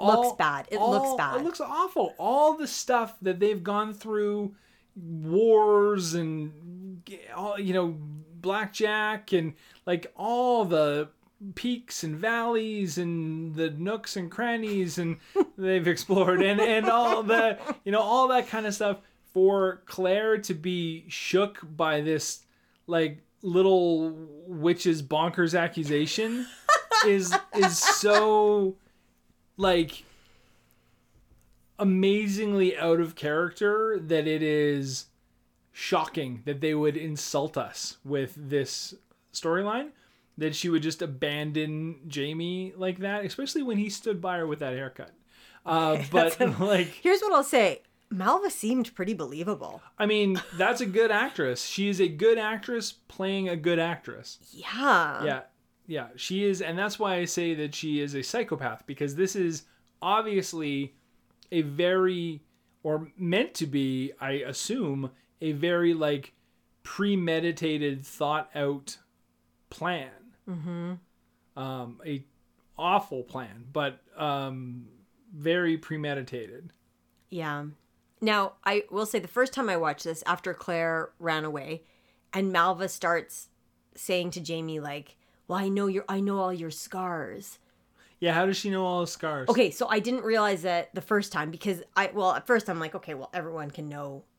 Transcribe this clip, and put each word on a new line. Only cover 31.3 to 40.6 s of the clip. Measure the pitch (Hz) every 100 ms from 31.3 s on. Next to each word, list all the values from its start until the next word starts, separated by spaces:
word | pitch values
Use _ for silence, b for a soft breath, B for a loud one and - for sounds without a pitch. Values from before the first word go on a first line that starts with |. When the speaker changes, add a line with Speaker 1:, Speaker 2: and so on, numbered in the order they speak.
| _ _ _ _ -
Speaker 2:
amazingly | 196 185 196 208 208 196 214 196 185 151
out | 165 170
of | 165 -
character | 147 151 175 - 208 214 220 202
that | 160 160 156
it | 156
is | 156 151 147 143 135 127 - _ _ _ _ _ _
shocking | - - 180 156 165 135 120 135
that | 139
they | 156
would | 151 151 147
insult | 160 147 - 143 156 143
us | 101 - - - 135
with | 143 131 147
this | 139 143 131 - - 196 _ _ _
storyline, | - 165 175 202 233 294 - b b b -
that | 156
she | 151